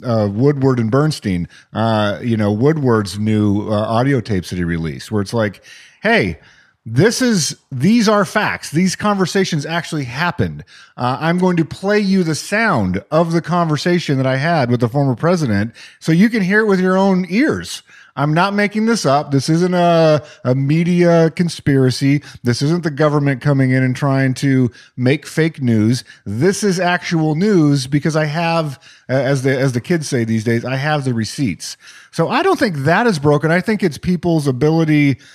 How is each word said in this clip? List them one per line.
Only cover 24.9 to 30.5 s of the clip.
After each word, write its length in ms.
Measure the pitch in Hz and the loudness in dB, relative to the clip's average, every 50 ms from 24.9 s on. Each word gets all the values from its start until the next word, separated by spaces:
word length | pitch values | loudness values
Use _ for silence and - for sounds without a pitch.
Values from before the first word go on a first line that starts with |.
| - | -8
make 320 | - 123 127 143 156 - - | -2 0 0 0 0 -2 -8
fake 340 | - - 156 165 156 - | -2 -2 -2 -2 -2 -2
news. 440 | 135 120 117 107 104 110 123 123 - - - _ - | 0 0 2 4 4 2 2 0 -4 -12 -20 _ -12
This 380 | 101 101 113 147 190 196 - 214 | -10 -4 0 0 0 0 0 0
is 160 | 202 180 180 | -2 0 0
actual 560 | 180 175 180 175 - - 180 160 156 156 151 | 0 0 -2 -2 -2 -2 -2 0 0 0 0
news 500 | 156 190 220 208 175 151 147 143 139 123 | 0 2 2 4 4 4 4 2 2 0
because 300 | 139 147 147 - 165 151 | 0 -2 0 0 0 0
I 100 | 156 156 | 0 -2
have, 540 | 151 143 170 170 165 165 165 160 147 131 - _ - - _ _ - | -2 -2 -4 -2 -2 -2 -2 -2 -4 -6 -12 _ -20 -20 _ _ -2
uh, 40 | 123 | -2
as 300 | 139 131 131 143 135 123 | 0 0 0 0 0 0
the, 160 | 139 135 127 | 0 0 2
as 140 | 135 139 120 | 0 0 0
the 80 | 123 | -2
kids 260 | - - 180 170 147 - | -2 -2 -4 -4 -2 -2
say 160 | 151 123 117 | -2 -2 0
these 220 | 113 113 113 104 | 0 -2 -2 0
days, 180 | 120 | 0